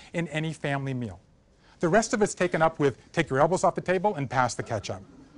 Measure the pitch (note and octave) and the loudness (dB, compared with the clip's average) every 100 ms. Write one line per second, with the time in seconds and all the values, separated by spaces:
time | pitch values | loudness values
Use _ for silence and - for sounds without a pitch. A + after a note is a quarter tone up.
0 | - F3 E3 D#3 D#3+ D#3 D3+ C#3 C3+ B2+ | -6 -6 -4 -4 -4 -4 -4 -4 -4 -6
1 | A#2 F2 _ _ _ _ _ - E3+ G3+ | -6 -10 _ _ _ _ _ -4 2 2
2 | A3 A3+ E3+ - F3+ E3+ D#3+ D#3+ C#3 - | 2 0 0 0 -2 2 2 2 0 0
3 | _ - D3+ C3+ D#3+ F3+ F#3 - - F#3 | _ -4 0 2 2 4 0 0 0 0
4 | G3+ E3 B2+ C3 B2 - - A2 - G2 | 0 -2 -2 0 0 0 -6 -6 -6 -10
5 | - - - | -14 -20 -20